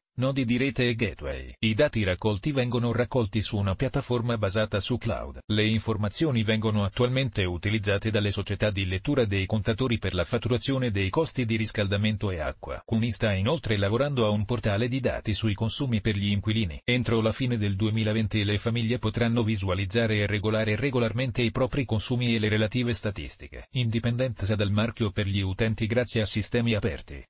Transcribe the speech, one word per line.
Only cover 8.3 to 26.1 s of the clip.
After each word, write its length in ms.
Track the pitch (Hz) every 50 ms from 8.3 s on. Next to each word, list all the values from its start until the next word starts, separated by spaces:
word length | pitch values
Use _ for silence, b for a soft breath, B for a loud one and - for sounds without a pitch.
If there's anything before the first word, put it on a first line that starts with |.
| - 104 95 - 98 - 107 107
di 140 | 98 101 95
lettura 400 | 90 95 92 - 147 143 131 113
dei 220 | 98 98 95 92
contatori 520 | - 107 110 - 120 107 90 131 120 113 -
per 140 | 98 95
la 120 | 90 87 82
fatturazione 640 | - 123 113 - 110 123 113 - 135 135 131 127 117
dei 180 | 98 98 95 92
costi 380 | - 160 156 - - 131 120
di 100 | 107 113
riscaldamento 720 | 107 107 101 - 107 101 95 101 101 107 110 107 104 107 98
e 100 | 90 80
acqua. 420 | 71 65 - - - 69 67 - -
Cuni 260 | - 113 110 117 120
sta 220 | 101 - 113 107
inoltre 460 | 98 92 98 127 165 - - - 107 101
lavorando 480 | 98 101 110 123 143 147 139 120 110
a 40 | 104
un 140 | 104 107 101
portale 440 | - 120 113 - 110 101 107 123 120
di 120 | 127 135
dati 320 | 123 110 - 113 - 113
sui 220 | 101 - 117 110 98
consumi 480 | - 113 107 - - 143 123 117 101
per 140 | - 113 101
gli 120 | 98 101 101
inquilini. 540 | 101 98 - 110 107 113 107 82 71 - -
Entro 380 | 123 123 127 113 - 120 113
la 100 | 107 113
fine 240 | - - 131 123 120
del 180 | 110 104 101 98
duemilaventi 720 | 95 110 107 107 110 107 107 107 113 110 101 107 107 101
le 140 | 104 104 101
famiglie 400 | - 117 113 120 113 110 123 120
potranno 440 | - 110 - 110 117 113 117 123
visualizzare 760 | 110 107 113 98 98 95 90 98 98 92 107 117 117 110 107 104
e 80 | 101
regolare 500 | 101 107 104 98 107 110 110 110 107 107
regolarmente 640 | 107 135 143 120 120 117 110 107 123 135 123 - 123
i 100 | 120 110
propri 360 | - 127 131 - - 143 123
consumi 480 | - 113 104 - - 123 120 123 120 113
e 40 | 110
le 120 | 107 104
relative 420 | 107 107 110 104 - 123 120 120
statistiche. 760 | 110 - - 107 - 80 71 67 - - - - 64 62 - -
Indipendenza 840 | - 127 120 113 110 113 117 120 120 120 131 127 107 - 95 95 107
dal 160 | 101 104 98
marchio 420 | 104 104 110 117 - - 113 98
per 140 | - 107 104
gli 140 | 98 98 101
utenti 460 | 95 95 92 - 113 113 107 - 113
grazie 340 | 104 117 123 120 -